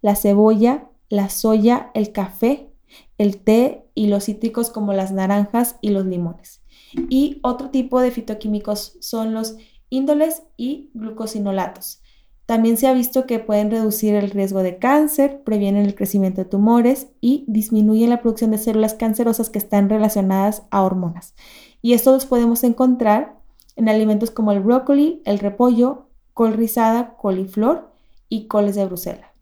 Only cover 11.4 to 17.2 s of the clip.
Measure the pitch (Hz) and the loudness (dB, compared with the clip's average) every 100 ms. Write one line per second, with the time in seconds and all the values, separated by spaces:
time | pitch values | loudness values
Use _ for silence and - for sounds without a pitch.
11.4 | 202 190 180 - - - _ _ _ _ | -4 -4 -6 -10 -18 -18 _ _ _ _
12.4 | - 226 226 226 262 262 240 262 262 226 | -4 0 2 2 2 2 0 -2 -2 -4
13.4 | 226 208 214 226 220 208 214 208 202 196 | -2 0 0 0 0 0 0 0 0 -2
14.4 | 196 190 185 180 240 294 302 302 277 277 | -2 -2 -4 -2 2 2 2 2 0 -2
15.4 | - 214 202 202 208 202 196 202 190 190 | -4 0 0 2 0 -2 -2 0 0 -2
16.4 | 185 196 208 240 233 269 - _ | -4 2 4 4 4 0 -4 _